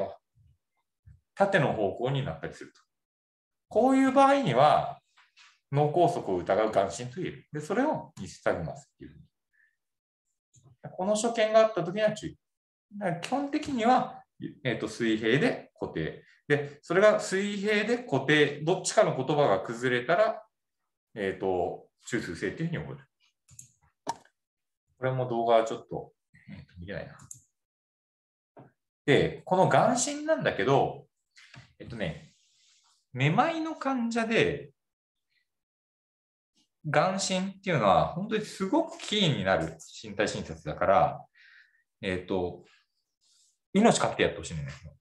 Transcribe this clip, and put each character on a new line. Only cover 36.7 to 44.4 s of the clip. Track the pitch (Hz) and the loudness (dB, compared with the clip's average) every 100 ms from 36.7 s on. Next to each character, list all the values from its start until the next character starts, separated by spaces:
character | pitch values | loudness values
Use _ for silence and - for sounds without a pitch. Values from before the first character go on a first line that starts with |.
| _ 151 | _ -2
眼 | 147 180 196 | 2 2 0
振 | - 185 190 | -2 -2 -4
っ | - | -6
て | 190 | -2
い | |
う | 147 | 2
の | 101 | 6
は | 87 - | 6 4
本 | 170 214 | -2 -4
当 | 214 | -4
に | - | -6
す | - 190 | -8 0
ご | 294 330 | 0 0
く | - | -6
キ | - 214 | -4 0
ー | 175 110 | 0 2
に | |
な | 95 85 | 2 0
る | 80 - - - | 0 -8 -18 -16
身 | 107 101 | -8 -2
体 | 101 | -2
診 | 107 - | -4 -8
察 | - | -10
だ | - - | -10 -2
か | 90 | 4
ら、 | 95 - - - _ - - _ _ _ _ | 4 4 0 -14 _ -20 -20 _ _ _ _
え | 101 92 | -6 -4
っ | - | -2
と、 | 95 87 - - _ _ _ _ _ _ _ _ _ _ | -2 -2 -6 -18 _ _ _ _ _ _ _ _ _ _
命 | 190 220 - | 4 4 4
か | 113 | 0
け | - | 0
て | |
や | 87 | 0
っ | |
て | |
ほ | - | -2